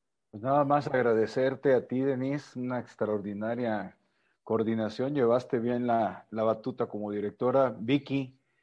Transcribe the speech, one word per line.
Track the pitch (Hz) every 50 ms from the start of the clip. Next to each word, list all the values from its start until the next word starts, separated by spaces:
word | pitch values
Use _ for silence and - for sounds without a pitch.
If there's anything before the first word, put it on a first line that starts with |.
| _ _ _ _ _ _
Pues | - 104
nada | 107 131 139 147 143
más | 139 143 147 - 151
agradecerte | 135 127 120 117 113 110 110 107 - 131 127 135 131 131 - 143 131
a | 117 - -
ti, | 120 127
Denise, | 135 139 135 127 131 135 143 147 139 - - 127
una | 123 127 127 123
extraordinaria | 117 - - - 110 107 107 104 92 104 101 101 107 113 117 120 123 113 107 104 95 95 - _ _ _ _ _ _ _ _ _ -
coordinación, | - 110 110 - 110 113 113 110 104 107 - 127 139 147
llevaste | 143 123 113 120 127 123 - - 120
bien | 113 120 123 123 123
la, | 120 117 113 107 98 95 - - -
la | 107 110 110
batuta | 113 113 110 - 131 123 - 117 110
como | - 104 104 104
directora. | 104 104 101 104 101 - 123 127 127 135 135 127 117 113
Vicky, | 110 113 139 143 139 - 135 139 131 127 - _ _ _ _ _